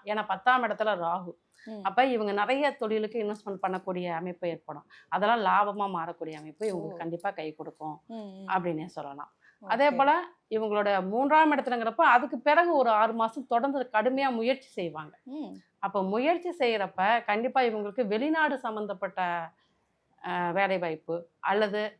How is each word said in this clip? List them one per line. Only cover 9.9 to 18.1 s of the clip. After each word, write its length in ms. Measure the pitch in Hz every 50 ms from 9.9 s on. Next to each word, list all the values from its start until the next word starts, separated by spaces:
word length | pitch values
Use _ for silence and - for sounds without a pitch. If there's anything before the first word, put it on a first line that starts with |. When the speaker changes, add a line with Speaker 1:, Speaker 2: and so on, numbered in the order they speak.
Speaker 2:
போல 320 | 247 247 269 285 311 349 359 - - _ _ -
இவங்களோட 580 | 220 220 220 214 208 208 202 202 202 190 185
மூன்றாம் 500 | 185 208 240 269 285 302 311 320 302 302
இடத்துலங்கிறப்ப 440 | 262 - 247 247 233 226 226 220 -
அதுக்கு 380 | 330 285 240 247 277 269 311 233
பிறகு 360 | - 294 302 339 349 349 330
ஒரு 140 | 285 254 233
ஆறு 240 | 214 208 220 226 226
மாசம் 340 | 226 226 220 - 294 240
தொடர்ந்து 420 | - 240 233 240 277 277 277 247 247 -
கடுமையா 380 | 214 214 254 262 269 277 269
முயற்சி 380 | 240 226 226 247 269 269 - -
செய்வாங்க. 500 | - 214 180 165 147 156 151 151 - _ _
Speaker 1:
ம். 300 | 254 262 311 277 196 190 190 - _ _ _
Speaker 2:
அப்ப 240 | - 196 190 202 190
முயற்சி 520 | 190 202 226 254 311 359 349 349 359 339 339
செய்யறப்ப 640 | 269 233 226 208 196 185 - - 185 208 233 233 226
கண்டிப்பா 360 | - 208 214 233 254 247 262
இவங்களுக்கு 460 | 254 233 220 214 202 202 196 - 247
வெளிநாடு 500 | 190